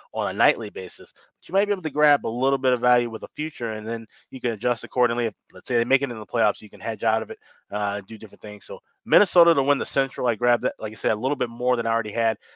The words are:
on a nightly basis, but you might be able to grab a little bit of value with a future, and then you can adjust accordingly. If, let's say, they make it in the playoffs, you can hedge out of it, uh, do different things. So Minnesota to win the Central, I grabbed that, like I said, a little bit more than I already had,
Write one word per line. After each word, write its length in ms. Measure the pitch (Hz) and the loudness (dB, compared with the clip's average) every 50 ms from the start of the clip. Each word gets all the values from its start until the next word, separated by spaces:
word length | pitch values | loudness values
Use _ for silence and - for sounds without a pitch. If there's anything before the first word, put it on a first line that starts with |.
| - _ - | -20 _ -6
on 160 | 110 104 95 | -4 -4 -2
a 40 | 98 | 0
nightly 360 | 104 120 147 143 95 113 101 | 2 2 2 2 0 -4 -8
basis, 420 | 87 95 92 90 - - 95 - _ | -8 -10 -10 -10 -12 -16 -18 -20 _
but 360 | _ _ _ _ _ - - | _ _ _ _ _ -10 -2
you 20 | |
might 140 | 175 196 208 | 0 0 0
be 80 | 202 202 | 0 0
able 80 | 185 | -2
to 80 | 165 151 | -4 -4
grab 360 | 127 147 151 147 147 123 110 | 0 2 4 4 4 2 0
a 40 | 113 | -2
little 280 | 113 123 131 135 139 | -2 0 2 2 2
bit 140 | 131 131 127 | 2 2 2
of 80 | 127 117 | 2 2
value 300 | 120 127 123 123 120 117 | 4 4 4 4 2 0
with 140 | 113 104 101 | -4 -8 -10
a 60 | - _ | -10 _
future, 380 | - 151 156 - - 120 113 110 | -8 -10 -8 -8 -6 -6 -6 -6
and 120 | 107 107 | -6 -6
then 220 | 110 117 113 113 - _ _ _ _ | -6 -6 -6 -8 -12 _ _ _ _
you 80 | 135 123 | -8 -4
can 120 | 123 120 | -4 -4
adjust 340 | 113 98 110 123 120 - - | -2 0 0 0 0 -2 -4
accordingly. 400 | - - 127 123 117 117 120 120 | -4 0 2 2 2 2 0 -2
If, 80 | 110 - _ _ _ | -2 -4 _ _ _
let's 160 | 90 92 - | -20 -14 -6
say, 80 | - 123 | -2 0
they 80 | 117 117 | 0 2
make 180 | 123 135 127 | 2 2 0
it 80 | 139 127 | 0 -2
in 80 | 117 | -6
the 80 | 110 107 | -8 -8
playoffs, 360 | - - 117 110 104 - - | -4 0 2 2 2 2 -2
you 80 | 107 101 | -6 -16
can 100 | 104 95 | -14 -10
hedge 240 | 98 113 110 104 113 | -8 -8 -6 -2 0
out 180 | 113 110 113 | 0 0 0
of 80 | 110 104 | -2 -6
it, 100 | 110 - _ - _ _ _ _ | -10 -12 _ -20 _ _ _ _
uh, 280 | 98 104 104 101 101 104 98 | -4 -4 -2 -2 -4 -6 -8
do 100 | 101 113 | -10 -12
different 240 | 101 110 101 101 - | -12 -12 -14 -14 -14
things. 240 | - 107 104 101 - | -14 -14 -12 -12 -12
So 140 | - 98 - - _ _ _ _ | -12 -12 -12 -14 _ _ _ _
Minnesota 500 | 110 143 185 202 - - 180 170 170 156 | 2 4 4 4 4 6 6 6 6 6
to 80 | 139 | 4
win 180 | 135 143 143 131 | 2 2 0 0
the 60 | 110 | -2
Central, 420 | - - 143 135 135 - 139 127 | -2 0 0 -2 -2 -2 -2 -2
I 80 | 123 113 | -2 0
grabbed 280 | 101 120 123 120 110 120 | 0 2 2 2 2 0
that, 120 | 123 - - | -2 -4 -4
like 140 | 113 107 110 | -8 -8 -6
I 20 | |
said, 160 | - - 120 | -2 -2 0
a 80 | 107 107 | 0 0
little 160 | 117 135 147 | 0 -2 -2
bit 140 | 127 127 117 | -2 -2 -4
more 260 | 117 120 123 127 123 | -4 -2 0 0 0
than 100 | 117 110 | 0 0
I 60 | 113 | 0
already 220 | 113 117 110 107 101 | 0 -2 -2 -4 -2
had, 240 | 117 113 113 110 - _ _ - | 0 0 0 0 -2 _ _ -20